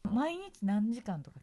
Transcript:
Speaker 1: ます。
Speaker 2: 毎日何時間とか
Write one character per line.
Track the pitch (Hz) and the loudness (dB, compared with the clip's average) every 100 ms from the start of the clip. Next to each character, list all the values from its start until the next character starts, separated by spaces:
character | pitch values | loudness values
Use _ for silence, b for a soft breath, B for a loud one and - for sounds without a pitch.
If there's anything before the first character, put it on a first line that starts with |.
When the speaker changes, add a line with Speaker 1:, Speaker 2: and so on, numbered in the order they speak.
Speaker 1:
ま | - | 0
す。 | |
Speaker 2:
毎 | 226 302 349 | 2 2 -2
日 | 392 - | -8 -4
何 | 196 208 214 | 0 2 2
時 | 233 | 0
間 | - 170 | -4 -6
と | 139 | -8
か | - | -16